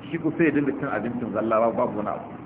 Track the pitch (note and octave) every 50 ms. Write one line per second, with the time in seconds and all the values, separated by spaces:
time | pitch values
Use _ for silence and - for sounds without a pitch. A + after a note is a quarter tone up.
0 | - - - E3 - D#3+ - - E3+ D#3 C3 C#3+ C#3+ C#3 - - - - G2 G#2+
1 | G2+ A#2+ A#2+ A#2+ A#2+ G#2+ G2 G#2+ G#2+ A2+ A2 A2 A2+ A#2 A2 G2 B2 A2+ G2+ G#2
2 | G#2 G#2 D2 - - - - - -